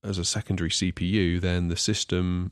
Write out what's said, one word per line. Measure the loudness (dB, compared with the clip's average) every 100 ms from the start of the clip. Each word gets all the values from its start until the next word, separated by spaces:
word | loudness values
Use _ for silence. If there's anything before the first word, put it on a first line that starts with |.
as | -4 -2
a |
secondary | -2 -2 -2 -2 0
C | 0 0
P | 0 0
U. | 2 2 2
Then | 2 0 0
the | -2
system | 0 -2 0 0 0 0 -4